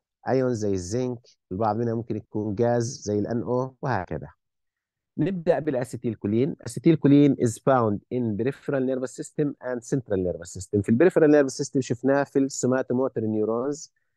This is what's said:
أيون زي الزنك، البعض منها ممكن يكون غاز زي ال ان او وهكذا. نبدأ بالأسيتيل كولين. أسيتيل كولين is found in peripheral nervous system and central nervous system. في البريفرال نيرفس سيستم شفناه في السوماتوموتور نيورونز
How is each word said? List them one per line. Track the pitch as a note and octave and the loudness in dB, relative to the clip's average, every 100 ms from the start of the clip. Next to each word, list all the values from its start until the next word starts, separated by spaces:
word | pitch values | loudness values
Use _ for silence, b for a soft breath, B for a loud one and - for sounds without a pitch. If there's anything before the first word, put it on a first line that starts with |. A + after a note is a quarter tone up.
| _ _ A2+ | _ _ -2
أيون | C3 B2+ | 0 0
زي | A#2 G#2 | -2 -2
الزنك، | F#2+ F2 A#2+ B2+ B2 _ _ - | -2 -4 -4 -4 -8 _ _ -10
البعض | F#2 A2 G#2+ | -4 -2 0
منها | A#2+ | -2
ممكن | A2+ A2 G#2+ | -4 -4 -8
يكون | - A2 G#2+ G2+ | -6 -6 -4 0
غاز | A#2+ A#2+ A#2+ - | 0 0 -2 -6
زي | - G#2 | -4 -2
ال | G#2 | -2
ان | A#2 | -4
او | F2+ B2 C3 B2+ | -4 -4 -6 -8
وهكذا. | C#3 A2 F2 D#2 C#2+ _ _ _ _ _ _ _ _ - | -4 -4 -4 -10 -12 _ _ _ _ _ _ _ _ -4
نبدأ | D3+ F#3+ E3 C#3+ | -4 -2 0 0
بالأسيتيل | D3 B2+ B2+ A#2 A#2+ G#2+ | 0 -4 -4 -6 -6 -4
كولين. | G2+ A2 C#3+ - - | -2 0 0 -4 -10
أسيتيل | - E3 D#3+ | 0 2 4
كولين | C#3+ C#3+ D3 B2 | 6 8 6 4
is | A#2+ | 0
found | - - C3 A2+ G2+ - | 0 2 2 2 -2 -4
in | B2 A#2 G2+ | -4 -2 -2
peripheral | A#2 C#3 - C#3 C3 | -4 -6 -6 -2 -2
nervous | C3 B2+ | -2 -6
system | - D3+ - D3 - | -10 -12 -4 -4 -4
and | B2 B2 | -8 -8
central | - C#3 - G2 | -4 -4 -2 -2
nervous | F2+ E2 E2+ F#2 | -2 -4 -10 -16
system. | - G#2 | -2 0
في | G2 | 2
البريفرال | A#2 F3 E3+ D#3 | 4 6 6 6
نيرفس | D3 C3+ - | 6 4 -2
سيستم | C#3+ C#3 | -4 -4
شفناه | B2+ B2 C3 C#3 | -2 -2 0 0
في | C#3 C#3 | 2 0
السوماتوموتور | C3+ - B2+ C3 B2+ B2 C3 - | -2 -2 0 0 0 -2 -2 -2
نيورونز | A2 G#2+ G#2+ A#2 C3+ D3 - _ _ | -4 -2 -2 -2 -4 -8 -12 _ _